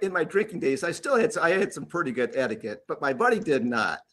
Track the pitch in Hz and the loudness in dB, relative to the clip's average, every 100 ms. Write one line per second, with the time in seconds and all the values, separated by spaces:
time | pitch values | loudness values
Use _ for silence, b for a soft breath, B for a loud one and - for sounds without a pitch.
0 | 196 180 160 196 214 175 160 135 175 165 | -2 0 0 0 -2 -2 0 0 -2 -4
1 | - 269 220 - 160 190 190 - 139 170 | 0 2 2 2 2 2 0 -4 -8 -4
2 | 156 120 120 117 127 110 110 104 - - | -2 0 -2 0 -2 -2 -8 -10 -8 -4
3 | 143 135 240 226 165 139 120 120 101 80 | -2 2 4 2 2 0 2 0 0 -2
4 | - | -8